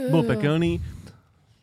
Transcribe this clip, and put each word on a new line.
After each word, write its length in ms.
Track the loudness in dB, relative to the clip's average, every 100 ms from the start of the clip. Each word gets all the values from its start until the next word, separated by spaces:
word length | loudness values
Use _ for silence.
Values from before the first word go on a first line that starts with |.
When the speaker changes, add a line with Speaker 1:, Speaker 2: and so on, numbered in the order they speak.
Speaker 1:
jo, 80 | 2
Speaker 2:
Bylo 120 | 2
Speaker 1:
jo. 60 | 2
Speaker 2:
pekelný. 540 | 0 2 2 0 -2 -6 -12 -18 -20 _ _ _ _